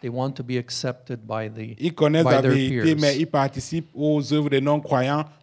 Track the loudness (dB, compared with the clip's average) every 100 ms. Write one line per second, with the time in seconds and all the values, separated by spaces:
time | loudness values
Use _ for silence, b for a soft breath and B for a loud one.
0 | -8 -4 -4 -6 -6 -6 -6 -6 -6 -8
1 | -10 -12 -8 -6 -6 -8 -12 -6 -6 2
2 | 4 4 4 4 4 2 2 0 2 4
3 | 2 2 0 0 0 -2 -6 -6 -6 -4
4 | 0 0 0 0 2 0 2 0 0 0
5 | 2 0 -4 b